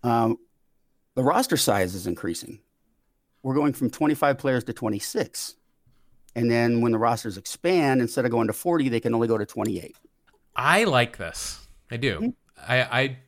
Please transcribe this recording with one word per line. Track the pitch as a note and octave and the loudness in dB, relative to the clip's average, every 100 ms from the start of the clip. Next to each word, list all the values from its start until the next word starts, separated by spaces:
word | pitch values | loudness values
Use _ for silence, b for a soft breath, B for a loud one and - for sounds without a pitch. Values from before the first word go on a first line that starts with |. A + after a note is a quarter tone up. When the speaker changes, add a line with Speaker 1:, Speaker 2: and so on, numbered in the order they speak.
Speaker 1:
um, | A#2+ A#2 A2+ A#2 _ _ _ _ _ _ _ - | 0 2 2 0 _ _ _ _ _ _ _ 0
the | |
roster | C3 F#3+ C4 C#3+ | 2 4 2 0
size | - G2+ F#2 F#2+ | 2 2 0 -2
is | F#2 | -6
increasing. | - F#2 E2+ - - _ _ _ _ _ _ _ _ | -6 -6 -8 -10 -18 _ _ _ _ _ _ _ _
We're | C3 C3+ | -2 0
going | D3 | 0
from | B2+ B3+ | 0 -2
twenty-five | - D3+ D3 C#3+ C#3 | 0 0 4 2 2
players | C#3 B2+ - | 0 0 -2
to | |
twenty-six. | A2+ A2+ G#2 - - - - - - _ _ _ _ _ _ _ A#2+ | -4 -4 -4 -4 -4 -4 -6 -12 -14 _ _ _ _ _ _ _ -4
And | A#2 | 0
then | A#2 A#2 A#2+ | 2 2 2
when | A#2 | 2
the | A2+ | 2
rosters | A#2 A#2 A2+ F#2+ | 2 0 -4 -10
expand, | - - E3+ F3+ C#3 C3 | -10 -6 0 2 4 2
instead | A#2+ - | 0 0
of | B2 | 0
going | B2 A2+ | 2 0
to | |
forty, | G#2+ F3 E3+ C3 | -2 0 0 2
they | A#2 | 0
can | A#2 A2+ | 0 0
only | A#2 | 2
go | A2 | 0
to | G2+ | -2
twenty-eight. | - G#2 F#2 - - _ _ _ _ _ - | -4 -4 -4 -8 -18 _ _ _ _ _ -4
Speaker 2:
I | C3 F3+ A3 | 2 4 4
like | C3 A#2+ - | 2 2 -2
this. | E2 - - - - - - | -10 -10 -10 -12 -18 -20 -12
I | A#2 | -4
do. | B2+ F#2 | -2 -2
Speaker 1:
Mm-hmm. | A3+ - _ - - | -4 -6 _ -14 -2
Speaker 2:
I, | B2 A#2 A#2+ | 0 0 0
I, | C3+ C3 | -2 -4